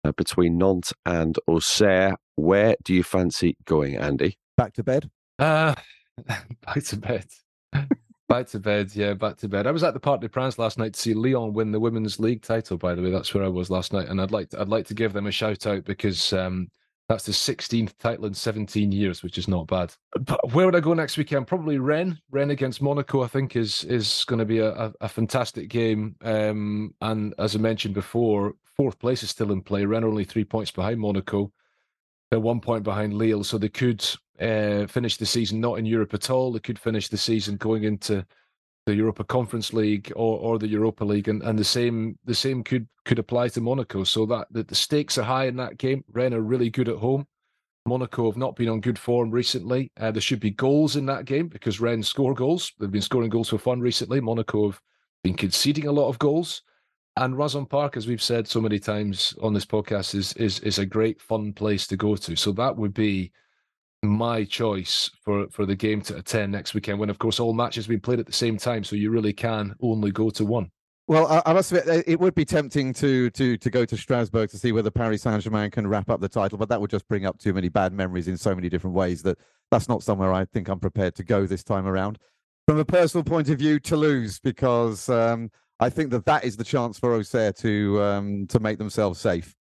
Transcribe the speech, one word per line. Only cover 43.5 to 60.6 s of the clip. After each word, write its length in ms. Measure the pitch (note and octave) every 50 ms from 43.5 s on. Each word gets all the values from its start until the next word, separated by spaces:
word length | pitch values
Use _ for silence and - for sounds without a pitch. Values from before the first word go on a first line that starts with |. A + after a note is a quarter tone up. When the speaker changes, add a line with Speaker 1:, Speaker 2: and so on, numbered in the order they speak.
| - -
Speaker 3:
Monaco. 420 | A2+ A#2 C3 C3+ A#2+ - - F#2+ F#2+
So 220 | - - A2 A2
that, 220 | G#2+ A#2+ A2 - _
that 160 | - A2+ G#2+
the 80 | - F#2
stakes 420 | - - - D3+ D3 D3 - -
are 60 | C3 A2
high 220 | A2+ B2+ C3 C3+
in 100 | C3 B2
that 220 | B2+ B2+ G#2 -
game. 260 | - - C3 C3+ C3+ - _
Rennes 240 | G#2+ A#2+ B2+ C3 A#2+
are 60 | A2+
really 280 | A2 G#2+ B2+ B2+ A#2 A2+
good 200 | A2+ C3 B2 A#2
at 80 | G#2+
home. 280 | F#2 G#2+ B2 C3+ C#3 C#3+ _ _ _ _ _ _ _ _ _ _ _ _
Monaco 440 | A2+ B2 B2+ B2+ A2+ - - A#2 A2+
have 80 | G2+
not 180 | A#2+ C3 - -
been 120 | - A#2+
on 140 | A2+ A2+ A2
good 180 | G2 B2 A2+ -
form 320 | - - A#2+ A#2+ A#2+ A2+
recently. 600 | A2 B2 A#2 - - B2+ E2+ G#2+ B2 C3 C3+ - _
Uh, 140 | - A2 A2
there 100 | G#2+ G#2+
should 200 | - - C#3 G#2+
be 100 | G2+ G#2+
goals 460 | G2+ - C3 C3 C#3+ D3 D#3 C#3+ -
in 80 | D3 C3+
that 200 | C3 C#3 - -
game 220 | C3 C3+ D3 E3+
because 320 | E3+ - - - A#2+ G2 G2+
Rennes 300 | A#2 A#2 A#2+ A2+ G#2 -
score 240 | - C#3 C3+ B2+ C3+
goals. 400 | - B2+ - E3+ F3+ - - _ _
They've 120 | G#2+ G2
been 100 | F#2+ G#2
scoring 280 | G2 - B2+ B2+ A#2 A2+
goals 200 | G#2 A#2 A2+ -
for 80 | A2
fun 220 | G#2 - C3 B2 B2
recently. 400 | A#2+ A#2+ A#2 - A#2+ F#2+ B2 C#3
Monaco 500 | B2 A2 A2+ A#2 A2 - - G#2+ G#2 G2+
have 120 | F#2+ - _ _ _ _ _ _ _ _ -
been 120 | F#2 F2+
conceding 520 | - A2 F#2 - - - C3+ D3 D3+ D3
a 60 | D3 D3
lot 160 | D3 C#3 B2
of 100 | B2+ A#2
goals. 420 | D3 C#3+ D3 E3 F3 D#3 - - _ _ _ _ _ _ _ _ _ _ _
And 220 | - B2+ B2+ C3
Razon 300 | C3 D3 D3 B2 C#3+ C#3
Park, 280 | - - C#3+ D3 C#3+ -
as 100 | B2 G#2+
we've 160 | A#2 A#2+ G#2+
said 260 | - - A#2+ A#2 G#2+
so 120 | - - A#2
many 200 | A2 A2 G#2 G2+
times 540 | - - G#2 G#2 G#2 G2+ G2 F#2 - - - -
on 120 | A2 A2 G#2
this 120 | G2+ -
podcast, 480 | _ - G#2+ G#2 - G#2+ G2+ F#2 - -
is, 200 | G2+ F#2+ - -
is, 260 | - A2+ G#2 F#2
is 180 | -